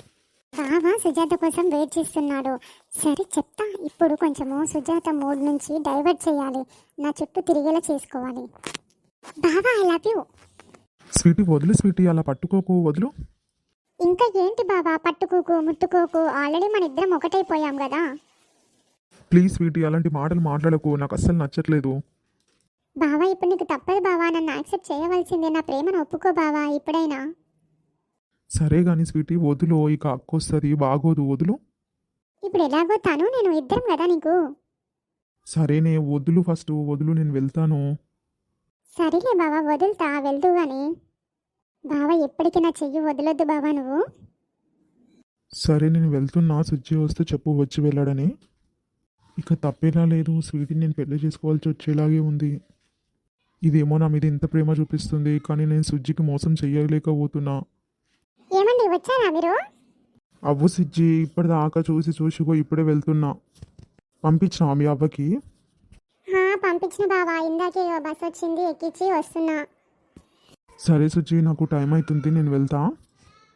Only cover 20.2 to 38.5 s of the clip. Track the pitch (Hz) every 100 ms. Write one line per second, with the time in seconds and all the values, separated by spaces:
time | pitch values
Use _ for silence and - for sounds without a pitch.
20.2 | 151 175 156 147 160 156 151 143 143 -
21.2 | 185 170 139 - 156 151 131 135 - _
22.2 | _ _ _ _ _ _ _ - 302 302
23.2 | 370 370 359 370 330 294 - 392 370 339
24.2 | 339 330 320 285 - 392 - 285 339 359
25.2 | 349 349 320 320 - 269 339 370 294 320
26.2 | 381 330 311 302 294 285 311 330 311 269
27.2 | 285 339 _ _ _ _ _ _ _ _
28.2 | _ _ - - 151 156 175 160 165 156
29.2 | 151 170 147 143 170 156 151 151 151 123
30.2 | - 160 - 151 143 147 135 139 165 147
31.2 | 139 139 170 269 _ _ _ _ _ _
32.2 | _ _ 403 381 294 302 339 427 359 294
33.2 | 403 523 392 311 254 453 494 294 359 330
34.2 | 311 359 285 294 _ _ _ _ _ _
35.2 | _ _ - 160 147 151 160 160 143 143
36.2 | 139 170 175 165 - 151 147 143 156 165
37.2 | 151 135 135 165 160 147 143 151 _ _
38.2 | _ _ _